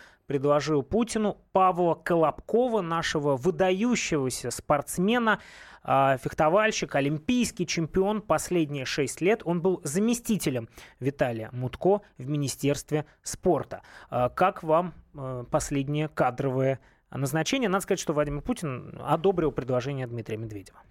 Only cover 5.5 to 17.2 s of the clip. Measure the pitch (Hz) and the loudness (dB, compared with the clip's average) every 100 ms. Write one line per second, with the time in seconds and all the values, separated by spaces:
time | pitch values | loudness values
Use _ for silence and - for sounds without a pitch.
5.5 | - - - - 131 135 131 - - 156 | -20 -20 -12 0 4 4 2 -2 0 4
6.5 | 185 214 208 151 143 139 151 - 247 226 | 4 2 0 -2 0 0 -2 0 0 0
7.5 | - 175 - 160 185 190 214 - 156 - | -2 -4 -2 -2 0 0 -2 0 -2 0
8.5 | 180 151 143 127 - 135 - 170 233 160 | -2 0 -4 -6 -2 -2 0 0 0 0
9.5 | 175 175 180 151 160 220 240 - 208 165 | 0 0 -2 -2 0 0 0 -2 -2 0
10.5 | 127 117 - - - 131 143 131 113 113 | -4 -6 -16 -20 -6 -4 0 -2 -2 -8
11.5 | 123 127 - 175 202 - - 131 147 139 | -6 -6 -2 0 0 -2 -14 -6 -2 -4
12.5 | - 139 143 - 151 147 _ - - 185 | -2 -2 -2 -2 -4 -4 _ -14 -2 2
13.5 | 143 - - - - - 123 123 - 185 | 2 0 -12 -16 -20 -6 0 0 2 2
14.5 | 196 160 156 180 - - 147 131 127 120 | 2 2 2 2 -8 -20 -12 -10 -8 -2
15.5 | 151 - 143 139 151 151 - 139 120 139 | -2 0 -2 -2 -2 -2 0 0 0 -2
16.5 | 131 135 135 _ _ _ 123 | 0 0 -2 _ _ _ -6